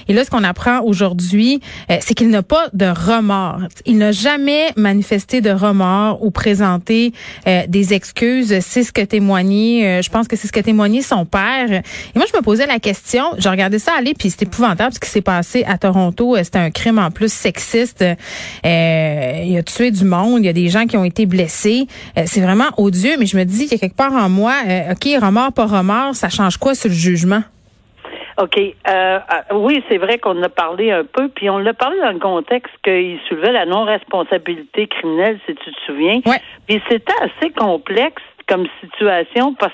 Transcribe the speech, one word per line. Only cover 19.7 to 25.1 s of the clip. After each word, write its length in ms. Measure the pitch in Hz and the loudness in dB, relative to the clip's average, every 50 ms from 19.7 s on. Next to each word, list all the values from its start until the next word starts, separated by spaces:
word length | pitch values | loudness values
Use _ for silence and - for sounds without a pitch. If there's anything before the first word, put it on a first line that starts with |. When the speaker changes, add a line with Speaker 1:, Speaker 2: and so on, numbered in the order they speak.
| - - 240 247 | 0 0 0 2
Speaker 1:
du 160 | 214 185 190 | 2 2 2
monde, 360 | 190 180 175 196 233 247 240 | 2 2 2 2 2 2 2
il 40 | 208 | 2
y 20 | 180 | 2
a 40 | 165 | 2
des 140 | 175 175 170 | 2 2 2
gens 160 | 175 214 233 | 2 2 0
qui 100 | 233 240 | 0 0
ont 80 | 208 185 | 0 0
été 220 | 180 - - 220 | 0 0 0 0
blessés. 640 | 185 175 185 175 160 - - - 208 226 254 269 254 - - - - - | 2 2 0 0 0 -2 -2 0 0 2 0 0 -2 -6 -16 -16 -8 -4
Euh, 60 | - 160 - | -4 -2 0
c'est 120 | - 208 | 0 0
vraiment 260 | 185 180 190 214 262 302 - - | 2 2 4 2 2 0 0 0
odieux, 380 | 202 202 180 180 190 269 320 285 | 0 2 2 2 2 2 2 2
mais 80 | 220 | 0
je 100 | 190 196 | 0 2
me 100 | 190 185 | 2 0
dis 180 | 180 190 220 294 | 0 0 -2 -2
qu'il 80 | 294 | 0
y 40 | 247 | -2
a 40 | 202 | -2
quelque 180 | - 180 - - | -2 -2 -2 0
part 160 | 269 277 269 | -2 0 2
en 160 | 262 208 185 | 2 2 2
moi, 240 | 185 196 208 233 262 285 247 190 | 2 2 2 2 0 0 0 -2
euh, 220 | 185 185 156 170 | -2 -2 -2 -4
OK, 280 | 185 - - 285 | -4 -4 -2 0